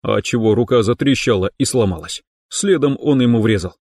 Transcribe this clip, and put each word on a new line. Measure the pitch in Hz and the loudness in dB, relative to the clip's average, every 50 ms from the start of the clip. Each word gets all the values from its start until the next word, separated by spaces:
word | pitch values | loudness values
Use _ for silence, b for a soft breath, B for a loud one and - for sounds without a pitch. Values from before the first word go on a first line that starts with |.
отчего | - 107 107 104 - - - 120 110 110 104 | -2 -2 -2 -2 -2 -2 -4 0 2 2 2
рука | 113 120 - 127 120 | 2 0 2 2 0
затрещала | 107 101 120 - 147 139 131 - - 131 113 95 95 95 _ | 2 0 -2 0 0 0 0 0 0 0 0 0 -2 -4 _
и | _ 135 | _ -4
сломалась. | - - 123 110 98 90 78 78 - - - _ _ _ _ _ _ | -2 0 0 0 0 -2 -6 -10 -14 -16 -16 _ _ _ _ _ _
Следом | - - - 202 185 156 135 143 135 - | -8 -4 0 0 2 2 2 0 -2 -2
он | - 151 143 131 | 0 0 2 4
ему | 123 120 117 113 | 4 4 4 4
врезал. | 107 113 110 95 85 90 - _ _ | 2 2 0 0 -2 -8 -12 _ _